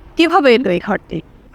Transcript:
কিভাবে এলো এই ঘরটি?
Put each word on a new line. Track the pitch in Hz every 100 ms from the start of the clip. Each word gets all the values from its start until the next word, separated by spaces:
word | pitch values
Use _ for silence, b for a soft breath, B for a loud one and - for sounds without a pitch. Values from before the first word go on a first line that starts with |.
| - -
কিভাবে | 320 370 277 233
এলো | 269
এই | 180 -
ঘরটি? | 190 - 160 - - -